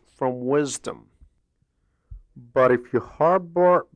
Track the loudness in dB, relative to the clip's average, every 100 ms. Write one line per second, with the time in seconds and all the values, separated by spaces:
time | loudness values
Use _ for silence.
0 | _ _ -6 -4 -2 -2 -2 -8 -12 -14
1 | _ _ -20 _ _ _ _ _ _ _
2 | _ -20 -20 -20 -6 2 2 2 -2 -6
3 | -6 -2 0 0 -2 0 2 2 -2